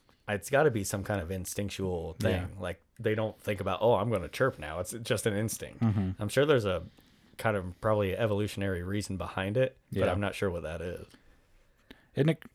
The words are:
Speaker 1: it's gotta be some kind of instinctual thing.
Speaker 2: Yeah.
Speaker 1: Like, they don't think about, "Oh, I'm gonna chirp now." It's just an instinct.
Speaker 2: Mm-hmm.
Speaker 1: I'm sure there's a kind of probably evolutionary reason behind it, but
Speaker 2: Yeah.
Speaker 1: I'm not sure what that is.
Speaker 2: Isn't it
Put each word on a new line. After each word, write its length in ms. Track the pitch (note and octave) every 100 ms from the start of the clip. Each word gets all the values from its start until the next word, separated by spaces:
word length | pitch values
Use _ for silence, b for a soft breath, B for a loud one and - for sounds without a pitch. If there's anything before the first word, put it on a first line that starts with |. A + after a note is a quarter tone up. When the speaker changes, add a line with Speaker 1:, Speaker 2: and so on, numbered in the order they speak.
| _ _ -
Speaker 1:
it's 200 | G#2 -
gotta 220 | C3+ D3
be 140 | A2+
some 180 | G2 G#2
kind 160 | F#2+ G#2
of 100 | E2
instinctual 840 | F#2 F2+ - G2+ - F#2+ F2+ E2 E2
thing. 280 | A2 G2 F2+ F#2+
Speaker 2:
Yeah. 60 |
Speaker 1:
Like, 180 | F#2 F2 _ _
they 160 | A2
don't 240 | G#2+ A2 -
think 180 | - G2+
about, 200 | G2 F#2
"Oh, 120 | A2+ G#2+
I'm 140 | G#2+
gonna 180 | G#2+ E2
chirp 300 | - C3 -
now." 200 | D2 D#2+
It's 120 | F#2
just 340 | A#2 A#2+ A2 A#2
an 100 | G2+
instinct. 440 | A2 - - -
Speaker 2:
Mm-hmm. 300 | A#2 G#2 F#2+ F#2
Speaker 1:
I'm 80 | G#2
sure 180 | - D3
there's 180 | C3+
a 200 | G#2 F2+ F2 - b b b -
kind 200 | A#2 G#2
of 220 | F2+ F2
probably 340 | A2+ G#2+ G2 F#2
evolutionary 640 | A2+ G2+ G#2 - G2 F#2
reason 320 | F2 G2+ G2 F#2+
behind 380 | E2+ - F#2+ A2
it, 180 | C3 - _
but 60 | G2+ F#2
Speaker 2:
Yeah. 60 |
Speaker 1:
I'm 80 | F#2
not 140 | G2+ F2+
sure 140 | G2+
what 120 | F2
that 180 | D#2 E2
is. 240 | F2 - - - b b b b b b b b b
Speaker 2:
Isn't 160 | - D3
it 120 | D#3+ -